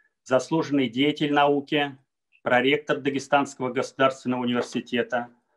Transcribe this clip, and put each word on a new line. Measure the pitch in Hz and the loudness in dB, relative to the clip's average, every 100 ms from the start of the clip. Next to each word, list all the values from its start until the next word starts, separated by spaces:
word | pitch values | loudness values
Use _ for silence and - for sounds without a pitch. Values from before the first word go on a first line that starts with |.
| _ _ | _ _
заслуженный | - 131 - 160 127 139 127 | -2 0 0 -2 0 0 0
деятель | 120 147 147 147 | 0 0 0 0
науки, | 143 143 143 143 151 143 135 _ _ _ _ | 2 4 2 0 -2 -2 -6 _ _ _ _
проректор | 120 123 131 147 - - | 0 2 2 0 -2 -4
Дагестанского | 131 135 - 143 135 - 127 | -2 -4 0 0 0 -4 -4
государственного | 123 120 - 131 - 123 123 | -4 -6 2 0 2 -4 -2
университета. | 123 120 120 120 - 120 113 120 120 _ _ | -2 -2 -2 -6 -4 -4 -2 -4 -6 _ _